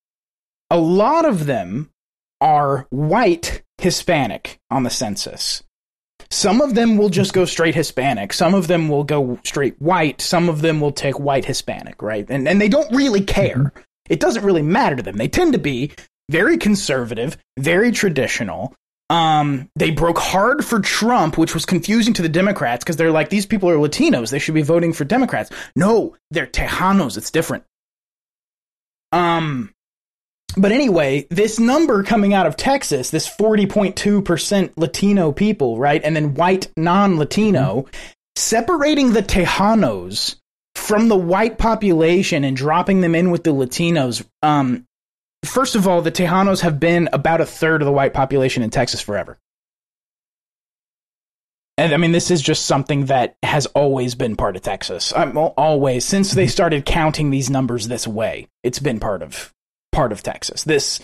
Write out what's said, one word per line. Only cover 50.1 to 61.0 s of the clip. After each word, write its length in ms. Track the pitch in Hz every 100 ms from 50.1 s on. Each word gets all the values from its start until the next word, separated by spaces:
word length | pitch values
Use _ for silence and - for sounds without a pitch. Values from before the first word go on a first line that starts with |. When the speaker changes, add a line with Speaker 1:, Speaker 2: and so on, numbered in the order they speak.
| _ _ _ _ _ _ _ _ _ _ _ _ _ _ _ _ -
Speaker 1:
And 160 | 160
I 40 | 143
mean, 140 | 170
this 200 | 170 165
is 100 | 180
just 240 | 139 156 -
something 400 | 143 135 143 135
that 300 | 135 120 -
has 220 | - 156 127
always 480 | 143 143 131 123 120
been 200 | 123 104
part 200 | 107 92
of 60 |
Texas. 520 | - 95 - 90 - -
Um, 220 | 156 139
al-, 160 | 165 -
always, 480 | 156 147 139 123 -
since 260 | 196 196
they 140 | 190 180
started 380 | - 170 147 -
counting 440 | 170 156 151 147
these 180 | 135 127
numbers 380 | 135 127 120 110
this 200 | 120 117
way, 400 | 107 104 71 - _
it's 160 | 120 -
been 200 | 143 110
part 240 | 113 95
of, 300 | 76 - - _ _ _ _
part 200 | - 123
of 120 | 107
Texas. 400 | - - - -
This, 360 | - 147 - -